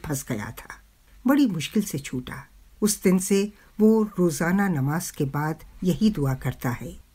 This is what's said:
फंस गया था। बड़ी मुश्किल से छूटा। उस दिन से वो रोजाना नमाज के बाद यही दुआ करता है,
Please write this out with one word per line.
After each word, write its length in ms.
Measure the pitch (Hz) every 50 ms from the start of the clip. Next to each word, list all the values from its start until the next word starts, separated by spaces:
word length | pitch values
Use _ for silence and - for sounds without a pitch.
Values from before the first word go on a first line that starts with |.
| -
फंस 200 | 156 147 131 - -
गया 220 | 127 104 101 -
था। 300 | 127 - - - - - - _ _ _ _ _ - - - 247
बड़ी 200 | 285 285 285 226
मुश्किल 360 | 175 156 139 - - 220 208
से 160 | - - 143
छूटा। 500 | 139 - - 127 127 - - 135 - - - - - - _ -
उस 220 | 208 208 - - -
दिन 160 | 196 180 185
से 340 | 185 - 202 196 202 214 - - - - _ -
वो 240 | 208 220 220 220 214
रोजाना 640 | 208 - - 180 170 147 - 175 170 185 202 202 196
नमाज 440 | 170 139 131 143 151 175 175 -
के 120 | - - 147
बाद 400 | 139 143 143 151 156 160 - - - - - 190
यही 260 | 180 160 - 214 214
दुआ 240 | 214 156 143 135 131
करता 360 | 131 - 131 123 - - 127
है, 280 | 123 - - 165 180 - - _ _